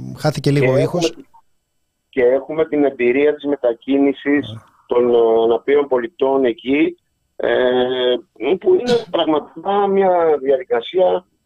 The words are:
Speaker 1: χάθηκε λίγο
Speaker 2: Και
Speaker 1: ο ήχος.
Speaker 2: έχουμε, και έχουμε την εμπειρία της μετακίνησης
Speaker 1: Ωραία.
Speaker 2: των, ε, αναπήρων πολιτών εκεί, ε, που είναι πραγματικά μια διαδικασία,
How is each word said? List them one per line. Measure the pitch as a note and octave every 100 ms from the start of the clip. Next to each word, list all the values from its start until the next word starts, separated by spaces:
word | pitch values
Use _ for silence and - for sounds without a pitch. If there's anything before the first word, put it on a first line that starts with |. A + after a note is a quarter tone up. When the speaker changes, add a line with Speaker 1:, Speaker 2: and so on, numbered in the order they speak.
| B2+ C3
Speaker 1:
χάθηκε | D3+ C#3 C#3+
λίγο | C#3+ C3
Speaker 2:
Και |
Speaker 1:
ο | C3
ήχος. | D#3+ F3 D#3+
Speaker 2:
έχουμε, | - - _ _ _ _ _ _ _ _
και | C3+
έχουμε | B2 C3+ C3+ D#3 D#3+
την | D3
εμπειρία | C#3+ C3+ A#2+ C3+ D3
της | D3
μετακίνησης | C#3+ C#3+ A#2+ A2+ C3+ C#3 C#3 C3 C#3 C#3+ A2+
Speaker 1:
Ωραία. | A2+ - _ _
Speaker 2:
των, | B2 B2
ε, | A#2 A2+ A2+
αναπήρων | A2+ A2+ - D3 C#3
πολιτών | B2+ A#2 - C3+ C3+
εκεί, | B2 A2+ A#2+ C#3+ E3+ F3 _ _ _ -
ε, | A#2+ A#2+ B2+ B2+ B2+ B2+ B2+ A#2+ - - B2+ F#3
που | -
είναι | F#3 B3 A#3+ -
πραγματικά | E3+ D#3 D3 - E3 F#3 G3+ G3
μια | G3 F#3+ F3 E3 C#3+
διαδικασία, | C3+ C3 - A#2 - F3+ F3+ F3+ - _